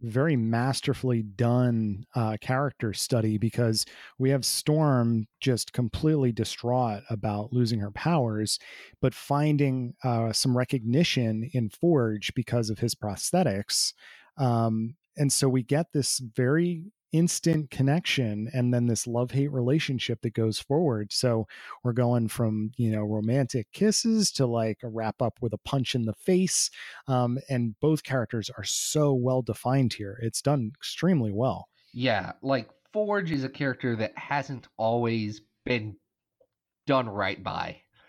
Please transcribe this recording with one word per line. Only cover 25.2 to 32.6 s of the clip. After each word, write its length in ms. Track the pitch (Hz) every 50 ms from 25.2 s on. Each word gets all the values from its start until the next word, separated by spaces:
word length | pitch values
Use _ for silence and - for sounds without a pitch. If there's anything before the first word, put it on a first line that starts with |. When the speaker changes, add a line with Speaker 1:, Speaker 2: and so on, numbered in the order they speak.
Speaker 1:
up 200 | 127 113 - - 127
with 100 | 113 104
a 60 | -
punch 380 | - - - 139 123 - -
in 80 | 127 117
the 100 | 110 104
face. 560 | - - - 185 180 190 175 - - - - - - - - - - - -
Um, 300 | 131 127 123 120 120 135 - -
and 260 | 135 123 120 113 104 -
both 240 | - 151 156 147 -
characters 440 | - 135 131 110 - - 113 98 - -
are 60 | - 98
so 500 | - - - - - - 151 151 143 135
well 300 | 127 120 131 127 131 123
defined 520 | 110 113 - - 123 131 139 131 110 -
here. 260 | - 104 98 101 - 113
It's 180 | 113 - -
done 300 | - 135 147 139 117 107 143
extremely 560 | - - - - - - 180 190 147 117 107 98
well. 360 | 104 127 131 92 90 - - _ _ _ _ -
Speaker 2:
Yeah, 420 | 117 127 127 110 98 92 - - - -
like, 280 | 135 135 123